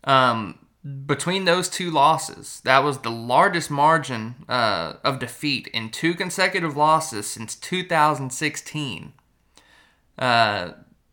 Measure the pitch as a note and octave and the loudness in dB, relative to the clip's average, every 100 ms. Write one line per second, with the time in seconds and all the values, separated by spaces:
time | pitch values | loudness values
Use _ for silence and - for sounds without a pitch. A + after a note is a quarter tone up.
0 | - C3+ B2+ A2+ G2 - _ _ C#3+ C#3 | 4 4 4 2 -6 -12 _ _ -14 -12
1 | C#3 C#3 F3 F#3+ F#3 F3+ F3+ - F3+ D#3 | -4 -4 -2 0 2 2 0 -4 -2 4
2 | C#3+ D#3 - - - - - C3 C#3+ C3+ | 4 4 -2 -12 -16 -6 4 4 4 -2
3 | A#2 A#2 A#2 B2+ F#3+ F3 - C#3+ D3+ D#3+ | -6 -6 2 4 4 2 -4 2 4 4
4 | C#3 A#2 A2 B2 - B2 A2+ F#2 E2 - | 0 -8 -8 -12 -4 0 2 0 -4 -4
5 | - B2+ A#2+ - D3 C3 - A2+ A2 - | -4 -4 -10 -6 -4 -4 -6 -8 -8 -2
6 | E3 F3 F#3 F#3+ F#3+ F#3+ E3 C#3+ D3+ D#3+ | -2 -2 -4 0 0 0 -4 2 4 4
7 | D#3 G#2+ - A#2 A2+ - - F3+ F3+ E3 | 0 -6 -8 -10 -12 -12 -6 -6 0 2
8 | D3+ C#3+ C3 - D3+ - - D3+ C#3 F2+ | 2 2 -6 -4 -4 -6 -10 -8 -8 -10
9 | - - _ _ _ _ _ _ _ _ | -14 -20 _ _ _ _ _ _ _ _
10 | _ - B2+ A#2 A2 G#2 F2 - _ _ | _ -4 2 4 4 0 -6 -12 _ _
11 | _ | _